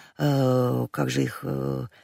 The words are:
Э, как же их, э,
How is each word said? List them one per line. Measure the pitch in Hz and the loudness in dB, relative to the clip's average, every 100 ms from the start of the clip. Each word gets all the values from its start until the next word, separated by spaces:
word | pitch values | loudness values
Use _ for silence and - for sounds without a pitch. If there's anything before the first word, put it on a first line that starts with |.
| - - | -16 -2
Э, | 147 139 131 127 123 123 120 | 2 4 4 4 2 0 -2
как | - 127 | -4 -2
же | 131 | 0
их, | 131 - | -2 -4
э, | - - - - 123 - | -6 -4 -4 -4 -8 -14